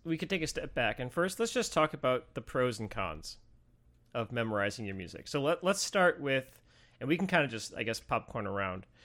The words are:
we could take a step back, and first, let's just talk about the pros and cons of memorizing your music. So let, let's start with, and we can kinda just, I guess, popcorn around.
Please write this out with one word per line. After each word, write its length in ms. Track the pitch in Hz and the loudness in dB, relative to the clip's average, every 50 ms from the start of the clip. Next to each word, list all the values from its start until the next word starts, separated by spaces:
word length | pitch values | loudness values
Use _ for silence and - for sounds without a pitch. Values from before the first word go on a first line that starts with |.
| _ | _
we 140 | 165 165 156 | -4 -4 -4
could 120 | - - | -2 -4
take 120 | 196 180 | -2 -2
a 60 | 156 147 | -2 -2
step 260 | - - - - - | -4 -4 -6 -4 0
back, 240 | - 120 107 110 - | 2 2 2 2 0
and 120 | 127 127 | -4 -4
first, 280 | - 170 175 185 185 - | 0 0 0 0 0 -2
let's 140 | 226 233 - | -2 -2 0
just 200 | 254 220 - - | -2 -2 0 4
talk 200 | 160 156 151 - | 4 4 4 2
about 400 | 139 - 127 127 123 - - - | 0 2 2 2 2 0 -4 -10
the 60 | - | -10
pros 380 | - - - 135 127 127 113 113 | -10 -2 0 2 2 2 2 -2
and 100 | 110 101 | -6 -6
cons 480 | - 113 95 85 80 76 - - - - - - - - _ _ _ _ _ - _ _ _ _ - | -4 -4 -4 -4 -4 -6 -10 -14 -16 -16 -20 -20 -20 -20 _ _ _ _ _ -20 _ _ _ _ -4
of 160 | 123 113 - | -4 -4 -2
memorizing 540 | 123 120 113 110 107 101 101 104 - - 110 | -2 -2 -2 0 2 2 2 0 0 -4 -6
your 100 | 98 95 | -6 -6
music. 320 | 95 90 82 - - - - | -6 -8 -10 -10 -14 -12 -4
So 120 | - 147 | -4 0
let, 240 | 135 147 170 170 - | 2 2 2 2 2
let's 180 | 180 202 196 - | 0 2 2 0
start 360 | - - 202 180 175 - - | 0 4 6 6 6 4 4
with, 400 | 143 143 135 131 127 - - - _ - - - - - _ _ | 0 2 2 2 0 -2 -12 -20 _ -20 -20 -20 -20 -20 _ _
and 80 | - - | 0 0
we 80 | 165 | 2
can 120 | 170 196 185 | 2 2 4
kinda 200 | 185 170 147 127 | 4 4 4 2
just, 280 | 113 110 - - - - | 0 -6 -8 -8 -6 -4
I 60 | 113 | -2
guess, 160 | 110 113 - | -2 -2 -4
popcorn 480 | - - 127 113 113 - - 120 104 98 | -2 -2 -2 -2 -2 -2 -6 -4 -2 -2
around. 400 | 98 98 98 92 92 95 98 - _ - | 0 0 0 -2 -2 -6 -8 -14 _ -20